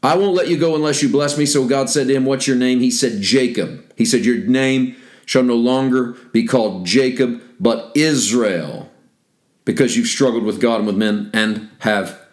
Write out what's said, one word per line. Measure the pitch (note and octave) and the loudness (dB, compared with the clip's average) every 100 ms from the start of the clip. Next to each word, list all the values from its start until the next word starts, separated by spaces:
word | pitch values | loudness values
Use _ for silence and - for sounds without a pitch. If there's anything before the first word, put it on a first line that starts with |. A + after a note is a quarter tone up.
"I | C3 F3 | 2 2
won't | G3+ F3+ | 2 0
let | E3+ | 0
you | E3 | 0
go | E3 D#3 | 0 0
unless | D3+ C#3+ | -2 0
you | C#3 | 0
bless | C3+ C#3+ D3 | 0 0 -2
me." | C#3+ | 0
So | C#3+ B2+ | 0 0
God | C#3 C3 | 0 0
said | D3+ C3 | -2 0
to | |
him, | C3+ C3 | 0 0
"What's | C3+ C#3 | 0 0
your | B2+ | 2
name?" | B2+ B2+ | 2 2
He | B2 | 2
said, | A#2+ B2 G#2+ | 0 -2 -2
"Jacob." | G2 C3 B2 A2 F2 - - - | 0 2 2 -2 -6 -10 -20 -2
He | A#2 | 2
said, | A#2+ G#2 | 2 2
"Your | A#2 | -2
name | G2 C3 C3+ C3 B2+ - - - - | 0 2 2 0 -2 -6 -20 -20 -2
shall | C3 | 0
no | B2+ A#2+ | 2 2
longer | A#2+ C3 C3+ B2+ B2 A#2+ - | 2 2 2 0 -2 -8 -2
be | A#2 | -2
called | A2+ C3 G#2+ F#2 F2+ | 2 0 0 -4 -2
Jacob, | A2+ C3 - B2 A#2 - _ | 0 0 0 -2 -4 -12 _
but | G2+ A2+ - C#3+ | -2 -2 -4 0
Israel, | D#3 C#3 G2+ A#2+ G#2+ F2 C#2+ A1+ - _ _ _ _ _ _ _ | 2 0 0 0 0 -2 -6 -12 -16 _ _ _ _ _ _ _
because | - - B2+ A#2 | -4 0 2 2
you've | A#2 | -2
struggled | - C3+ A#2 | 0 0 0
with | G#2+ G2+ | -4 0
God | A#2+ A2+ | 0 0
and | G#2+ | -2
with | F#2+ | 0
men | G#2+ G#2 G#2 | 0 -2 -2
and | A2+ G#2+ G#2+ G#2+ _ | -2 -2 -4 -10 _
have | A2+ G#2 F2 - - | -2 -2 -4 -10 -20